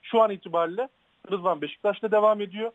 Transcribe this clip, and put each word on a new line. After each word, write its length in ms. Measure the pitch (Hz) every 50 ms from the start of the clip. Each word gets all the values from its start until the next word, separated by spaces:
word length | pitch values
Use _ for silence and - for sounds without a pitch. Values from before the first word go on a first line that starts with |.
| _
Şu 200 | - - 226 220
an 80 | 214
itibariyle 580 | 202 185 _ 185 165 170 170 165 175 202 254 269 _ _ _ _ _ _ _ -
Rıdvan 320 | 190 196 175 185 175 151 147
Beşiktaş'ta 480 | 147 - _ _ 208 202 196 - 214
devam 300 | 190 214 208 214 214 208
ediyor. 320 | 208 196 175 208 220 233 226